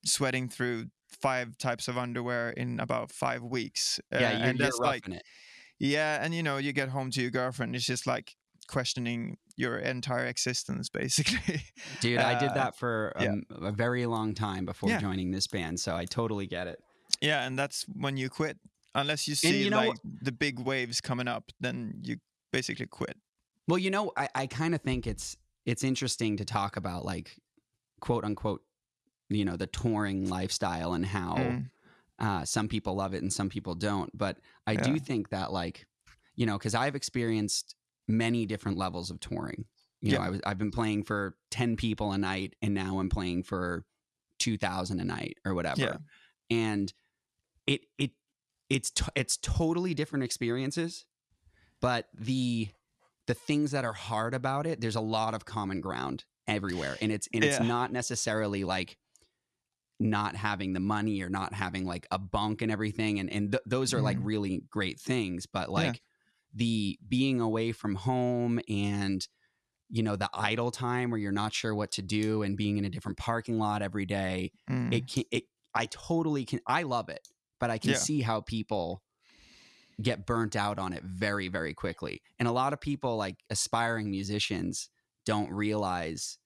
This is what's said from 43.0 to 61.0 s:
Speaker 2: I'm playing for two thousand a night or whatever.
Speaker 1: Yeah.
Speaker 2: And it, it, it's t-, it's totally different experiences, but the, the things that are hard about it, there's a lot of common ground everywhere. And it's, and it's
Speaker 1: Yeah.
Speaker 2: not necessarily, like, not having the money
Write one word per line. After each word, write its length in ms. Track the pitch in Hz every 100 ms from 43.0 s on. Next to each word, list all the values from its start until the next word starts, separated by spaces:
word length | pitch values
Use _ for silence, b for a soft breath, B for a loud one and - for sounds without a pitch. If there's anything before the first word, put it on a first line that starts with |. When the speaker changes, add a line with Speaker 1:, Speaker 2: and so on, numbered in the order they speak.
Speaker 2:
I'm 80 | 95
playing 340 | 104 90 87
for 420 | 90 95 90 87 - _ _ _ _ _
two 200 | - 104
thousand 420 | 95 92 92 92
a 40 |
night 340 | 92 85 - -
or 100 | -
whatever. 340 | 90 82 - -
Speaker 1:
Yeah. 100 | - 156 B B B _
Speaker 2:
And 420 | 117 113 104 98 - _ _ _ _ _ _ -
it, 200 | 139 _ -
it, 140 | 139 _ _ _ _ _ _
it's 200 | 135 -
t-, 120 | - - -
it's 220 | 131 -
totally 560 | - - 165 170 185
different 300 | 147 151 143
experiences, 840 | 127 - 120 123 135 147 165 - - _ _ _ - b b b
but 280 | 123 120 -
the, 540 | - 110 131 123 120 104 - _ _ _ _ -
the 60 |
things 380 | 120 - 147 147
that 120 | 139
are 80 | 123
hard 400 | 98 107 110 113
about 320 | 127 131 135 147
it, 140 | 160
there's 140 | 117 110
a 40 |
lot 320 | 110 110 110
of 100 | 110 -
common 340 | 107 98 95
ground 420 | 95 64 65 65 - _ -
everywhere. 500 | 107 98 87 69 67
And 100 | 107
it's, 160 | 107 -
and 100 | 113
it's 140 | 147 139
Speaker 1:
Yeah. 20 |
Speaker 2:
not 320 | 117 120 123
necessarily, 720 | 123 120 120 - 110 107 101
like, 340 | 95 92 90 - _ _ b b _ _ _ _ _ _ 110
not 260 | 107 104 98
having 360 | 104 101 95
the 80 | 92
money 420 | 95 107